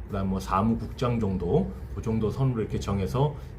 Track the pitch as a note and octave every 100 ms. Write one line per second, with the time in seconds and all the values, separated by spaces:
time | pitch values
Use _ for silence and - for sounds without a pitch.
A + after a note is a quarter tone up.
0 | - G2 F#2+ F#2+ - F#2+ A2+ A2 - -
1 | B2 A#2 G2+ F#2 F2 D3+ F#3+ - - G2+
2 | G#2+ A2+ G#2 B2 C3 A2+ F#2+ G#2+ - G2
3 | F#2 B2+ D3 - -